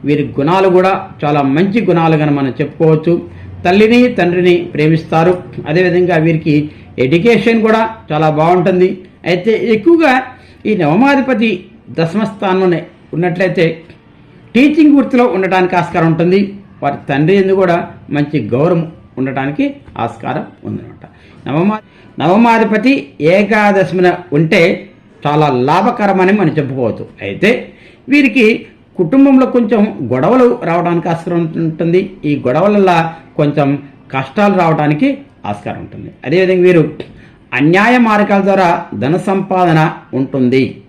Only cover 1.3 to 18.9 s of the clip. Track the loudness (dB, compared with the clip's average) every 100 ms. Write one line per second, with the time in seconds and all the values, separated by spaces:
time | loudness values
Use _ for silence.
1.3 | 0 0 0 0 0 0 0 2 0 0
2.3 | -2 -4 -4 -8 0 2 2 0 -2 -4
3.3 | -18 -20 -6 0 4 4 4 2 2 0
4.3 | 2 2 2 -2 -2 0 0 0 0 2
5.3 | 0 -4 -14 -4 0 0 2 2 2 0
6.3 | 0 0 0 -2 -12 -18 -4 0 2 2
7.3 | 2 2 0 2 0 -2 -6 -8 -2 0
8.3 | 0 2 2 2 2 0 -2 -14 -12 -4
9.3 | -2 0 -2 0 0 4 4 4 0 -4
10.3 | -16 -20 -8 -4 0 2 2 2 2 0
11.3 | 0 -2 -4 -10 -20 -12 -6 -4 -2 -6
12.3 | -4 -2 0 0 -2 -6 -20 -10 -4 -4
13.3 | -2 -2 0 -2 -2 -16 -20 _ -20 -20
14.3 | -20 -4 2 2 4 4 4 2 2 0
15.3 | 0 0 0 2 0 -2 0 0 0 2
16.3 | 2 0 -6 -20 -6 -6 -6 -4 0 2
17.3 | 2 2 2 2 0 -4 -14 -8 -4 -2
18.3 | -4 -4 -2 0 0 -4